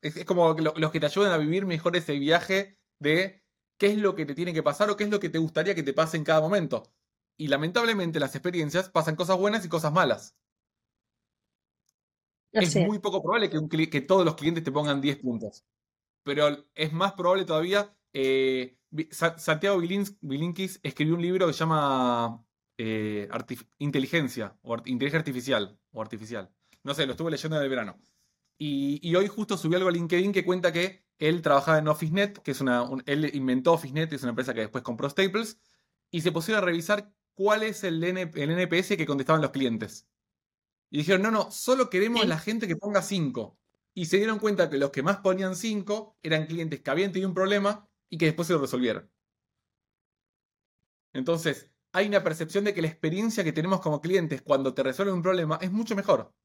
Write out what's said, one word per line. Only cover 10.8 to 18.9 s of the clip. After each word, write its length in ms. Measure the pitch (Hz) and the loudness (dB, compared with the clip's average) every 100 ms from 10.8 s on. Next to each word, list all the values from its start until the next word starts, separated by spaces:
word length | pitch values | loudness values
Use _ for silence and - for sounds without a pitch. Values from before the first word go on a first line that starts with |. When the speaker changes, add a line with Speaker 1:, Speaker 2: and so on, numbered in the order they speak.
| _ _ _ _ _ _ _ _ _ _ _ _ _ _ _ _ _ 220 | _ _ _ _ _ _ _ _ _ _ _ _ _ _ _ _ _ 2
Speaker 1:
Es 100 | 180 | 2
Speaker 2:
Así 100 | 147 | 4
es. 80 | 180 | 2
Speaker 1:
muy 100 | 208 | 0
poco 240 | 202 185 | -2 -2
probable 300 | 156 226 196 | 0 0 0
que 80 | 151 | -2
un 100 | 156 | -2
cli-, 200 | 156 160 | 0 0
que 120 | 147 | -2
todos 240 | 127 190 170 | 4 4 4
los 100 | 160 | 2
clientes 280 | 147 165 | -2 -2
te 80 | 160 | -2
pongan 280 | 139 147 139 | -2 0 0
diez 180 | 143 143 | 0 -2
puntos. 460 | 127 117 104 - _ _ _ _ _ _ | -4 -6 -8 -12 _ _ _ _ _ _
Pero 420 | - 143 147 143 - | -6 2 2 2 -10
es 180 | - 156 | -4 -2
más 220 | 160 190 | 0 -2
probable 320 | 190 175 190 175 | 0 2 2 2
todavía, 500 | 156 175 202 202 _ _ | 0 2 0 0 _ _
eh, 680 | - 135 135 131 131 127 _ | -2 2 2 2 0 -4 _
Vi-, 200 | _ | _